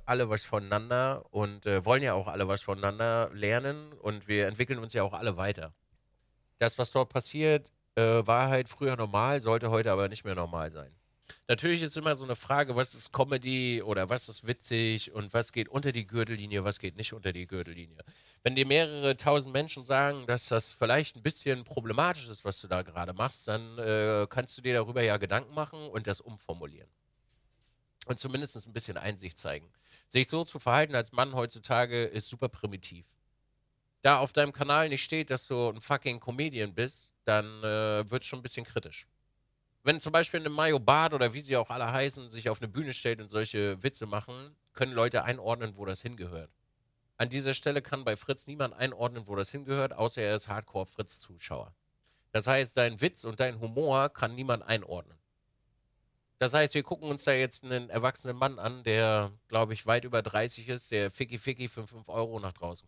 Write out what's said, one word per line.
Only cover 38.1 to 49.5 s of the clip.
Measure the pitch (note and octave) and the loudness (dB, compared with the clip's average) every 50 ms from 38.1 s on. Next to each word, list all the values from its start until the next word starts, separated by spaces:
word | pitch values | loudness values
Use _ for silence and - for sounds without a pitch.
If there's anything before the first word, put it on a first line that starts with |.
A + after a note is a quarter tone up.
| A#2+ B2+ - | -4 -4 -4
schon | - - B2+ | -6 -8 -8
ein | A#2+ | -10
bisschen | B2+ - A#2+ A#2+ | -10 -10 -10 -8
kritisch. | - - A#2 - - - - - _ _ _ _ _ _ _ _ _ _ _ _ _ _ _ - | -6 -6 -6 -6 -6 -12 -16 -18 _ _ _ _ _ _ _ _ _ _ _ _ _ _ _ 2
Wenn | C#3 D#3 D#3 | 2 2 2
zum | - D#3 | 2 2
Beispiel | D#3 E3 E3+ - - E3 | 2 2 2 2 0 -4
eine | D#3 D3+ | -4 -2
Mayo | D3 D3+ D#3 D#3+ D#3 C3+ | 0 2 2 4 4 4
Barth | A2+ C3 C#3 D#3 D#3+ E3 D#3 | 6 8 8 8 6 4 4
oder | C3+ B2 A#2 A2 | 4 2 2 2
wie | C#3+ | 0
sie | C#3+ C3+ C#3 A#2+ | -4 0 2 2
auch | A2 - | 2 0
alle | A#2+ B2+ A#2+ A#2 | -2 -4 -2 -2
heißen, | B2 C3 C#3 C#3+ C3 C3+ B2 A#2 | 0 0 0 0 -2 -6 -12 -14
sich | A2 A#2 A2 A#2 | -10 -4 -2 -2
auf | G#2+ - | -2 -2
eine | A#2+ A2 | -4 -8
Bühne | F#2 C3+ D#3 C3+ B2 | -6 -6 -6 -4 -4
stellt | - - B2 A#2 A2 | -4 -2 -2 -2 -2
und | G#2+ G2 | -4 -4
solche | G#2 G#2+ A2 - - G#2 G2+ G2+ G2 F#2+ F#2+ | -2 -2 -2 -2 0 0 0 0 0 -2 -4
Witze | C3+ - - A2+ | -4 -4 -4 -8
machen, | G#2+ G2+ G#2 - - B2 B2+ C3+ D3 D3+ _ _ _ - | -6 -6 -6 -6 -8 -12 -16 -16 -18 -20 _ _ _ -2
können | - C3 C3 B2+ | -2 -2 0 2
Leute | A#2 A2+ B2 - A2+ - | 2 2 4 4 2 2
einordnen, | A#2+ B2+ B2+ F#2+ A2 A#2 A#2 A2+ G#2+ G2 | 0 -2 -2 0 -2 -2 -2 -2 -6 -6
wo | G2+ G2+ | -6 -6
das | F#2+ F#2+ - | -6 -6 -6
hingehört. | - A#2+ A#2+ A2+ F2+ F2 F2 E2 D#2+ - _ _ _ _ _ _ _ _ _ _ _ _ _ - | -6 -10 -10 -10 -10 -10 -10 -10 -12 -14 _ _ _ _ _ _ _ _ _ _ _ _ _ -4
An | A#2 A#2+ | -4 -2
dieser | B2 C#3 C3+ C3+ C3 | -2 -2 -2 -2 -2
Stelle | - - D3+ C#3+ C#3+ | 0 0 0 0 0
kann | - - C#3+ C3+ C3 | -2 -4 -6 -4 -2
bei | A#2+ G#2+ | -2 -2
Fritz | - - - C3 - - - | -2 -2 -6 -6 -6 -6 -10
niemand | C#3+ D3+ C3+ A#2+ - | -6 -4 -4 -4 -2
einordnen, | - B2+ C3 B2 G#2 A#2+ A#2+ A#2+ A#2 G#2+ G2 | -2 -2 -2 -2 -2 -4 -4 -4 -6 -10 -6
wo | G2+ | -4
das | G2 G2 | -4 -4
hingehört, | - | -4